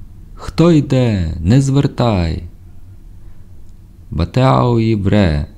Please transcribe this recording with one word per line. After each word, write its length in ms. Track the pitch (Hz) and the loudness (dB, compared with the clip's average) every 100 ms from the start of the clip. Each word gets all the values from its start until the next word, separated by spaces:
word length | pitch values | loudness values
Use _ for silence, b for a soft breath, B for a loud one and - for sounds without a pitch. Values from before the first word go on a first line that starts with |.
| - - - | -18 -20 -20
Хто 380 | - - - 165 | -18 -10 2 4
йде? 640 | 160 131 131 123 101 82 80 | 4 2 0 2 0 -2 -2
Не 220 | 80 127 | 2 4
звертай! 840 | 139 135 139 - 123 101 85 80 - - - - - - - - b b b - - - - - - | 4 2 0 0 0 0 0 -2 -8 -16 -20 -20 -20 -20 -20 -20 b b b -20 -20 -20 -20 -20 -12
Батеау 680 | 73 85 - 131 131 123 117 | -6 -4 0 2 2 2 2
Ібре, — 680 | 113 110 95 107 95 73 73 | 0 0 0 2 2 0 -4